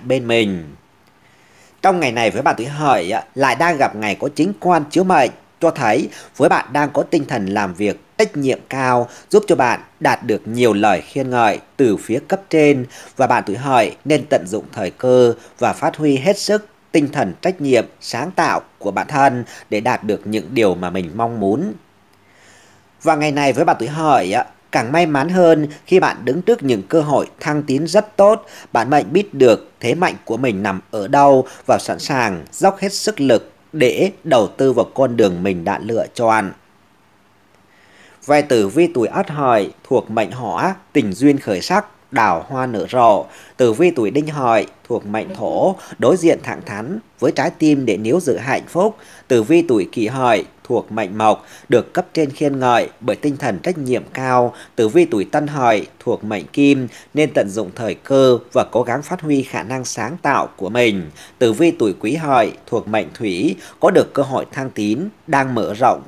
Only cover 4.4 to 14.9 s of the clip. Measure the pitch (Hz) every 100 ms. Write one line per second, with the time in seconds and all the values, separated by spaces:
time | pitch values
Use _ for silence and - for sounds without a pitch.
4.4 | 175 202 180 165 147 160 185 165 123 -
5.4 | _ _ 165 156 117 107 - - - -
6.4 | 156 185 - 143 147 143 135 170 131 120
7.4 | 95 104 98 87 104 87 _ - 220 151
8.4 | 135 117 - 131 131 123 120 - - 208
9.4 | 208 160 123 104 - - 143 117 120 101
10.4 | 107 117 120 101 104 90 - 139 131 123
11.4 | 110 90 - - 127 98 - 120 - 190
12.4 | - 160 147 131 123 - - - 123 120
13.4 | 98 101 139 127 104 - 135 151 - 131
14.4 | 90 104 71 - 92